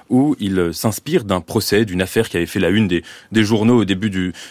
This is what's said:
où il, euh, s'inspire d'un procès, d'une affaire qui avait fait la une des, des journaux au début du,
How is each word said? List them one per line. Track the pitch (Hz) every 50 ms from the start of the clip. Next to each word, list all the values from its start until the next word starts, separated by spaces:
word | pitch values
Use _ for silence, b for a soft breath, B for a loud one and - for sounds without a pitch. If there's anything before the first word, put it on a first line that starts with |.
| B -
où | 123 127 139 151 - -
il, | 104 95 95 92
euh, | 87 85
s'inspire | 82 - - 113 104 - - 147 170 165 113
d'un | 95 95 90
procès, | - - - 110 - - 101 104 117
d'une | 98 90 90 92
affaire | - - 110 113 -
qui | -
avait | 85 85
fait | - - 104
la | 92 85
une | 98 110 110
des, | 90 90 82 B B B B B B
des | 101 110 107
journaux | 101 117 104 107 117 123 117
au | 101
début | 92 98 92 107 107
du, | 95 92 92 90 B B B B